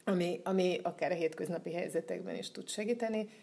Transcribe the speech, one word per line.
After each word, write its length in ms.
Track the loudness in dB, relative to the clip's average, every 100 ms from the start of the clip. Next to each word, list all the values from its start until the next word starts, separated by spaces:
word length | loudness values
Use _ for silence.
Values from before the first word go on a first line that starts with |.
ami, 360 | 2 2 2 0
ami 360 | 2 4 4 4
akár 280 | 0 0 0
a 40 |
hétköznapi 580 | 2 2 0 -4 -2 -2
helyzetekben 640 | -4 -2 -2 -2 -4 -4 -6
is 140 | -6
tud 180 | -8 -8
segíteni, 600 | -4 -2 0 0 0 -4 -8